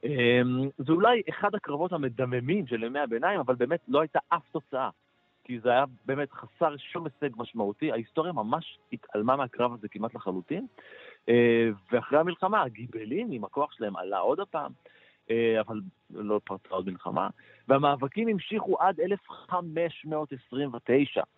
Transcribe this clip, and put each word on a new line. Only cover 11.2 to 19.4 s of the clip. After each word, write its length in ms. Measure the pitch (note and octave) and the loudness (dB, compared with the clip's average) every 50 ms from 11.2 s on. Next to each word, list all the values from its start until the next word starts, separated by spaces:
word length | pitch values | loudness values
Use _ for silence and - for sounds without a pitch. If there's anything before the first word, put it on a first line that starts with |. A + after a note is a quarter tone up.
| _ - | _ 4
אה, 400 | A#2 A#2+ A#2+ A#2+ A#2 A#2 A#2 A2+ G#2+ G2+ _ _ | 6 6 6 6 6 6 4 2 0 -2 _ _
ואחרי 280 | A#2+ B2 A2+ - - D3 | -2 -2 0 4 2 2
המלחמה, 420 | E3 F3 F3 _ - F#3+ G#3 G#3+ | 4 2 -2 _ -2 0 2 2
הגיבלין, 680 | F3 C3 A2+ G#2+ A#2 B2 - A2+ A2 G#2+ B2+ F#3 A#3+ A#3+ | 0 0 -4 -10 -14 -10 -10 -10 -8 -4 -4 -4 -4 -4
עם 120 | E3 A#2 G#2 | -6 -6 -8
הכוח 280 | G2 - C#3 C#3+ D3 | -6 -2 -2 -2 -2
שלהם 240 | - _ A#2 G#2 G2 E2+ | -2 _ -6 -4 -4 -4
עלה 200 | F2+ F#2 G2+ F#2+ | -6 -4 -2 0
עוד 220 | F#2+ G#2+ C#3 E3 | 2 2 0 0
הפעם, 320 | G3+ G3 - D#3 C#3+ C3+ B2+ _ _ - _ _ _ _ _ _ _ _ | -2 -6 -6 -6 -6 -6 -10 _ _ -20 _ _ _ _ _ _ _ _
אה, 300 | A2+ A#2 A#2 A2+ A2+ A2 G#2+ G#2 | 0 2 2 2 2 2 0 -2
אבל 140 | A2+ G#2+ G2 F#2+ - _ _ _ | -4 -8 -8 -10 -16 _ _ _
לא 320 | - F2+ G#2 G#2 G#2+ G#2 - | -12 -8 -4 0 0 0 0
פרצה 240 | - G2 F#2+ _ - | -2 -10 -10 _ -6
עוד 160 | - F#2+ F#2 F#2+ | -6 -4 -4 -4
מלחמה. 400 | F#2 F2 - - - D2 F#2 G2 - _ - - - _ _ - | -8 -8 -8 -4 -2 -2 -2 -4 -6 _ -20 -20 -20 _ _ 4
והמאבקים 600 | C3 C#3 C#3+ C#3+ C#3+ C#3 B2+ C#3 - G3+ A3+ A3+ | 4 4 6 4 2 2 -2 -4 -2 -2 0 0
המשיכו 500 | A3 F#3+ - - G#3 A3 - - F#3 - | 0 -2 -2 -4 -6 -4 0 0 0 4
עד 200 | D#3+ F#3 G3 D3+ | 4 2 2 2
אלף 200 | D#3+ F#3 G3+ F#3+ _ _ | 0 -2 -2 -4 _ _
חמש 760 | - - | -20 -20